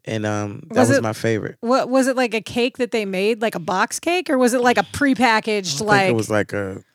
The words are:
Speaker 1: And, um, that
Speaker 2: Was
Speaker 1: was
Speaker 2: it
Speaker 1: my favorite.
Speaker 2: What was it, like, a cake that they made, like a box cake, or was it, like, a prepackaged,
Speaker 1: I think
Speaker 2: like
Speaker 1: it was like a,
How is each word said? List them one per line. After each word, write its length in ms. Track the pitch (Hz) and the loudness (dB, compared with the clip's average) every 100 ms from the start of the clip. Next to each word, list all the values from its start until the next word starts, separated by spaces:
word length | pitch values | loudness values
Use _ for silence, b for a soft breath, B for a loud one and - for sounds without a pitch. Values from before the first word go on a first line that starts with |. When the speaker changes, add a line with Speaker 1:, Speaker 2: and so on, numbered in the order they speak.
| - | -8
Speaker 1:
And, 200 | 110 107 | -4 -4
um, 380 | 104 104 107 - | -4 -6 -8 -6
that 100 | 233 | 2
Speaker 2:
Was 100 | 120 | 4
Speaker 1:
was 80 | 277 | 4
Speaker 2:
it 40 | |
Speaker 1:
my 80 | 110 | 0
favorite. 460 | 107 113 110 95 - | -2 0 -2 -4 -6
Speaker 2:
What 300 | 226 254 214 | -2 0 2
was 180 | 262 262 | 2 2
it, 80 | 247 | 0
like, 180 | 247 | -2
a 60 | 220 | -2
cake 380 | - 247 247 - | -6 -2 -2 -2
that 140 | 247 | -4
they 120 | 233 | -2
made, 380 | 202 185 202 226 | -4 -2 -2 0
like 120 | 220 | -2
a 60 | 196 | -4
box 400 | 156 185 226 - | -4 -2 -2 -2
cake, 300 | - 359 311 | -2 -2 0
or 80 | 269 | 2
was 160 | 247 | 2
it, 80 | 247 | 2
like, 160 | 240 226 | 2 2
a 60 | |
prepackaged, 920 | 185 - 285 254 247 220 214 214 185 143 | 0 0 0 2 4 2 2 -2 -2 -4
Speaker 1:
I 20 | |
think 40 | 208 | 2
Speaker 2:
like 220 | 202 190 | 4 4
Speaker 1:
it 60 | 113 | 2
was 140 | 104 | 0
like 240 | 107 95 | 0 0
a, 280 | 107 98 98 - | -4 -6 -8 -12